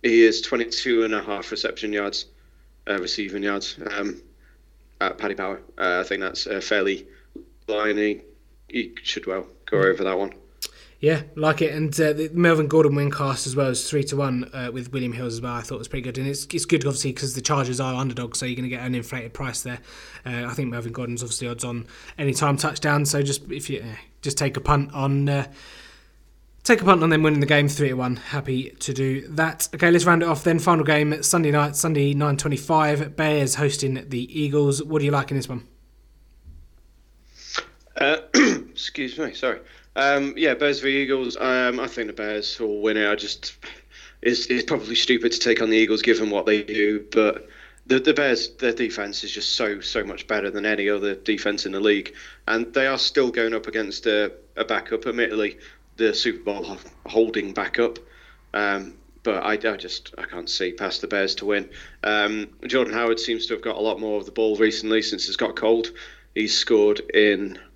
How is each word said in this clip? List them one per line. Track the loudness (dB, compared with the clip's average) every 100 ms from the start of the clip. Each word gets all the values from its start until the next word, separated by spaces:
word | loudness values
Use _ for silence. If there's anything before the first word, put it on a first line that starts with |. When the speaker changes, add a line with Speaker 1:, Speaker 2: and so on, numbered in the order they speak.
Speaker 1:
He | 4 8
is | 8 6
twenty-two | -2 -2 -2 -4 0 2
and | 2
a | -2
half | -4 -8 -6
reception | -6 -6 -6 -4
yards, | -4 -4 -6 -10 -18 -20 _ _ _ -6
uh, | -4
receiving | -4 -6 -6 -4
yards, | -4 -4 -6 -10 -8
um, | -6 -6 -8 -16 _ _ _ _ _ _ _
at | -4 -2
Paddy | -6 -4
Power. | -6 -8 -14 -4
Uh, | 0 0
I |
think | 0 -4
that's, | -4 -6 -4
uh, | -4
fairly | -2 0 0 -2 -8 -20 _ -20 -20 _ -6
line. | -2 0 0
He, | 0 -2 -10 -20 _ _ _
he | -6 -6 -8
should | -8 -8 -6
well | -6 -8 -16 -4
go | 2
Speaker 2:
Mm. | 4
Speaker 1:
over | 2
that | 0 -2
one. | -4 -8 -20 -14 -14 -14 -20 _
Speaker 2:
Yeah, | 0 0 -4 -2
like | 0 2
it. | 0 0
And, | -2 2
uh, | 2
the | 2 -2
Melvin | 4 4 6 4
Gordon | 6 6 4
win | 0
cast | 0 -4 -2 -4
as | 0
well | 0
is | 0 -2
three | -2 -2
to | -2
one, | -2 -2 -4
uh, | -8 -8
with | -8 -8
William | -6 -4
Hills | -6 -6 -6
as |
well. | -6
I | -8
thought | -8 -10
was | -8
pretty | -8
good. | -6 -4
And | -4
it's, | -4 -4
it's | -6 0
good, | 2 2
obviously, | -2 -4
'cause | -4 -6 -4
the |
Chargers | 0 0 0 -2
are | -2
underdogs, | -2 -2 -4 -6 -6
so | -4
you're | -4
gonna | -6
get | -6
an | -4 -4
inflated | -4 -10 -10
price | -8 -8 -6
there. | -8 -10 -14 -20 -20 -16 -8
Uh, | -6 -6
I | -4
think | -4
Melvin | -4 -8
Gordon's | -6 -6 -6
obviously | -6 -6 -6
odds | -6
on | -6 -6 -10 -16 -20 -4
any | -2
time | 0 0 2
touchdown. | -2 -2 0 2 2
So | 0
just, | 0 -4 -6
if | -10 -8
you, | -8
eh, | -8 -14 -18 _
just | -6 -2
take | -2 -2
a |
punt | 2 2 2
on, | -2 0 2 2
uh, | 0 -4 -10 -20 -20 -20 -20 _ _ _ _ _ -12
take | 4 4
a |
punt | 8 6
on | 8
them | 6
winning | 6 4
the | 4
game | 6 4
three | 2 0
to |
one. | 0 -2 -2
Happy | -4 -6 -2 -4 -4 -8
to | -6
do | -2 0 -2 -4
that. | -2 -2 0 -6 2
Okay, | 6
let's | 6 6
round | 6
it | 4
off | 2
then. | 4 4
Final | 4 4
game | 6 4 4 2
Sunday | 2 4 4
night, | 4 2 0
Sunday | 0 2 2 4
nine | 2 2
twenty-five. | 0 -2 2 4 4 2 -2 0
Bears | 2 2 2 2
hosting | 0 0 -2 -4 -6
the | -6 -6 -4
Eagles. | 0 4 4 2
What | 0 0
do | 2
you |
like | 0 0
in | -4
this | -4
one? | -8 -10 _ _ _ _ _ _ -20 -20 -20 -20 -20 _ _ _ _ _ -20 -10 -10 -10 _ _ -2
Speaker 1:
Uh, | 0 0 2
<clears throat> | 4 4 2 -4
excuse | -10 -10 -8 -8 -6
me, | -8
sorry. | -4 -4 -4 -10 -20 _ 0
Um, | 2 2 0 0
yeah, | 2
Bears | 4 2 2
v | 0 0
Eagles. | 2 0 -2 -2
Um, | 0 2 2 0
I | -4
think | -6 -8
the |
Bears | -6 -4 -4 -4 -4
will | -4 0
win | 0 2
it. | 2
I | 0
just, | -2 -8 -10 -14 -18 -20 -20 -20 -20 -2
it's, | 0 0 0
it's | -2 0
probably | -4 0 -2
stupid | 2 2 2
to | 0
take | 2 2
on | 4
the | 4
Eagles | 4 4
given | 4 2 2
what | 0 2
they | 2
do, | 0 0 2 0 0
but | 2 4 2 -8 -20 -20 -20 0
the, | 2
the | 4
Bears, | 2 2 0 -2 -2
their | -2
defense | 0 -2 -4 -6 -8
is | -8
just | -6 -4 -2
so, | -2 -2
so | -4 -4
much | -4 -8 -4
better | -2 -2
than | -2 -2
any | 0 0
other | 0 -2 -4
defense | -2 -2 0 -2 -4
in |
the | 0
league, | 4 4 0 -14 -20 -12 -4
and | -2 0
they | 0 0
are | 0
still | 0 2 2
going | 2 0 -2
up | -4
against | -6 -6 -2 0
a, | 2 0 -4 -16 -6
a |
backup, | -2 -2 -2 -4 -4
admittedly | -2 -2 0 -2 -4 -20 -20 _ 0
the | 0
Super | 2 -2 -2
Bowl | -4 -6
ho-, | -6 -12 -16 -20 -2
holding | 2 2 0 -4
backup. | -4 -6 -2 -2 -2 -18 -20 -20 -20 _
Um, | -4 -2 -2 -6 -16 _ -8
but | -2 -2
I, | 0
I | -2 -2 -4
just, | -8 -12 -12 -14
I | -12
can't | -10 -6
see | -4 -4
past | -4 -6 -4
the | -4
Bears | -2 -2 -2
to | -2
win. | -2 -2 -16 -20 -6
Um, | -2 0 0 -2 -8 -12 -2
Jordan | 0 0
Howard | 0 0 0
seems | -2 -4 -4
to | -4
have |
got | -4 -2
a |
lot | -2 -2
more | -2 -4
of | -4
the |
ball | 0 0 4
recently | 4 2 0 0
since | 0 -4 -4
it's | -2
got | -2 0
cold. | 2 4 2 -8 -20 -20 _ -4
He's | 0 0
scored | 4 6 6 2 2
in | 4 6 4 -2 -10 -20